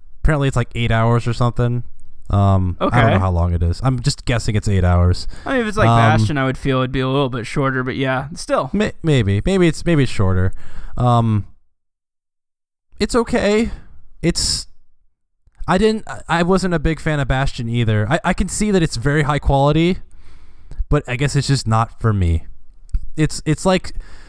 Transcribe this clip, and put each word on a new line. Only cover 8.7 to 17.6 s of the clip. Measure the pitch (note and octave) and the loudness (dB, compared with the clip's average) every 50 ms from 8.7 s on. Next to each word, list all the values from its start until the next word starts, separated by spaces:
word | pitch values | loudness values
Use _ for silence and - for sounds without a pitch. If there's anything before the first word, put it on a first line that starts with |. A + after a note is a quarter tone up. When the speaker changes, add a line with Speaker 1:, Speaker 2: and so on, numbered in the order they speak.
| - | -2
Speaker 1:
May-, | G3+ G#3 - - - - | -2 -2 -2 -4 -4 0
maybe. | D#3+ D3+ C3 A2 F#2+ G2 G2+ - | 2 2 2 2 2 0 0 0
Maybe | F3 F#3+ G3 F3 | 0 2 4 4
it's, | E3 D#3 - - | 2 2 0 0
maybe | E3+ E3+ D3 C3+ | 0 2 2 2
it's | A#2 - | 2 2
shorter. | - G#2 F#2 F#2 F#2 F2+ F#2+ - - - - - - - - - | 2 2 4 4 4 2 2 2 0 -2 -2 -2 -2 -2 -4 -2
Um, | - A#2+ B2 A#2+ A#2 A#2 A2+ G#2+ G#2 G2 - - - _ _ _ _ _ _ _ _ _ _ _ _ _ _ _ _ _ _ _ _ _ _ _ _ _ _ - - | 0 2 2 4 4 2 2 0 0 -2 -6 -14 -20 _ _ _ _ _ _ _ _ _ _ _ _ _ _ _ _ _ _ _ _ _ _ _ _ _ _ -6 -4
it's | G3+ G#3+ - | -4 0 0
okay. | B3+ A#3+ - - A3 - G3 G#3 G#3+ A#3 G#3+ - - - - - - - - - - - | 0 0 2 0 0 2 2 2 2 0 -2 -4 -10 -14 -16 -16 -16 -16 -16 -12 -2 -2
It's, | E3 E3+ - - - - - - - - - - - - _ _ _ _ _ _ _ _ _ _ _ _ - - | 0 0 0 -2 -2 -2 -4 -6 -10 -16 -20 -20 -20 -20 _ _ _ _ _ _ _ _ _ _ _ _ -8 -2
I | - E3+ F#3+ | -2 0 2
didn't, | G#3 A3 A3 G#3+ - | 2 2 0 0 -6
I, | - C3 - - - | -10 -14 -14 -6 -4
I | D3+ E3+ F3 | -2 0 2
wasn't | E3+ F#3+ F#3 F#3 F#3+ F3 | 2 2 2 2 0 -2
a | E3 | 0
big | C3+ D#3+ D#3+ C#3+ | 0 -2 -2 -2
fan | - D#3+ D3+ D3 | -2 -2 -2 -2
of | C#3 - | 0 0
Bastion | C3+ C3 C#3 C3+ - - | 0 0 0 -2 -2 -4